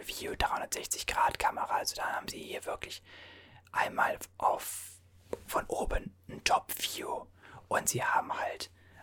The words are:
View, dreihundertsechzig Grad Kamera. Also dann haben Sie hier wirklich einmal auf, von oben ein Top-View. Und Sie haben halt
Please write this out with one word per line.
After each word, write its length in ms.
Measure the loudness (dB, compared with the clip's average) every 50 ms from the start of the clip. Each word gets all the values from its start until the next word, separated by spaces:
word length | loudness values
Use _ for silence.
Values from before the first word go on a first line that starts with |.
| -6
View, 280 | -4 -6 -4 -4 -4 2
dreihundertsechzig 720 | 2 2 2 2 0 -2 -2 -4 -4 -2 -4 -4 -2 -2
Grad 320 | 0 4 4 4 4 4
Kamera. 380 | 4 2 2 2 2 -2 0 0
Also 200 | 2 2 0 -2
dann 180 | 0 -2 -2 -2
haben 140 | -2 -4 -6
Sie 120 | -8 -8
hier 240 | -8 -6 -6 -4 -4
wirklich 380 | -4 -6 -6 -6 -8 -10 -12 -12 -16 -18 -18 -18 -18 -18 -20 -20 -20 -20 -20 -18 -4 2
einmal 440 | 2 2 2 4 2 2 2 2 -2 -6 -12 -6
auf, 640 | 0 2 2 2 2 -2 -6 -6 -6 -10 -12 -14 -18 -20 -20 -20 -20 -8 -8 -6 -6 -6
von 180 | 0 0 0 0
oben 500 | 2 0 0 0 2 2 0 0 -2 -10 -12 -14 -12
ein 140 | -12 0 4
Top-View. 800 | 4 4 4 4 0 -4 -4 -4 -4 -4 -4 -4 -2 -4 -4 -4 -8 -18 -20 -20 -18 -18 -18 -4
Und 220 | 0 0 4 4 4
Sie 140 | 2 2 2
haben 300 | 4 4 4 2 2 -2
halt 380 | -2 -2 -2 -4 -6 -10 -12 -12 -20 -20 -20 -20 -20